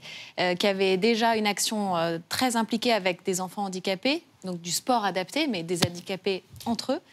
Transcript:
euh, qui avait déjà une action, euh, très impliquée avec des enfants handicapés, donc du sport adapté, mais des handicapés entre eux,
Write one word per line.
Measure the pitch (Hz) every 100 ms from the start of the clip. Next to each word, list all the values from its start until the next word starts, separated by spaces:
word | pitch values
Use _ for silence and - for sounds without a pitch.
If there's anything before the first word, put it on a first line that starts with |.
| - - - -
euh, | 180
qui | 180 208
avait | 190 190 190
déjà | 220 226 233
une | 226 214
action, | 202 - 220 196 175
euh, | 165 165 -
très | - 254
impliquée | 233 214 226 247
avec | 220 185 175
des | - 180
enfants | 180 208
handicapés, | 202 185 185 185 262 320 - _
donc | 185 175
du | 175
sport | 165 - 240
adapté, | 202 180 180 277 311
mais | 190
des | 165 175
handicapés | 175 175 - 190 202 185 - - -
entre | 226 -
eux, | 294 -